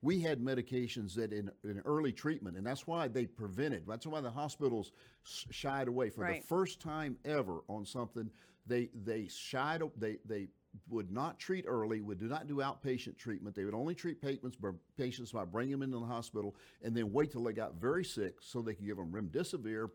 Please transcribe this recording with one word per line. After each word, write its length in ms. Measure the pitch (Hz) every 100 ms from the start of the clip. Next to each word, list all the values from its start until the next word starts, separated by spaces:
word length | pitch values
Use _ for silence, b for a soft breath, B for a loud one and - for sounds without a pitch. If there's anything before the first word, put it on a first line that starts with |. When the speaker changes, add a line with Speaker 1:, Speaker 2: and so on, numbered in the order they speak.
Speaker 1:
We 200 | 135 185
had 200 | 165 135
medications 720 | 123 131 120 127 120 123 104 101
that 160 | 110
in, 180 | 104 98 -
in 180 | 104 101
early 280 | 131 151 147
treatment, 440 | - 151 156 98 87
and 100 | 104
that's 200 | 139 -
why 220 | 170 143
they 180 | 120 117
prevented, 560 | - 107 92 147 101 82
that's 200 | 113 160
why 140 | 156
the 100 | 127
hospitals 640 | 120 147 - 139 113 98 B B B -
s-, 200 | - -
shied 380 | - 139 139 127
away. 200 | 123 123
For 140 | -
Speaker 2:
Right. 180 | 175 165
Speaker 1:
the 60 | -
first 340 | 170 185 -
time 360 | 160 156 147 120
ever 360 | - 147 101 82 -
on 160 | 107
something, 460 | 101 127 117 117 110 B B B -
they, 220 | 123 120 117
they 240 | 101 110 98
shied 540 | - - 135 143 165
a-, 80 | 160 -
they, 200 | 107 107
they 240 | 104 107 95 _ _ 101 -
would 220 | 113 95
not 280 | 107 156 -
treat 240 | - 185 -
early, 340 | 120 110 110
would 200 | 104 92
do 80 | 113
not 180 | 147 147
do 100 | 143
outpatient 640 | 135 135 135 127 117 -
treatment. 380 | 127 104 104 101
They 80 |
would 100 | 98
only 200 | 110 147
treat 280 | 175 175 156
patients 320 | 139 135 127
by, 160 | - 101 87 _ -
patients 360 | 127 123 117
by 120 | 117
bringing 280 | 90 104 131
them 100 | 139
into 160 | 135 123
the 80 | 117
hospital 480 | 117 117 107 101 B B B
and 140 | 113 117
then 160 | 107
wait 200 | 117 151
till 100 | 123
they 100 | 117
got 220 | 107 110
very 300 | 82 117 170
sick 320 | 180 117 95 -
so 220 | - 123
they 120 | 113
could 120 | 92 101
give 100 | 98
them 140 | 85
remdesivir, 800 | 98 95 127 175 175 110 110 110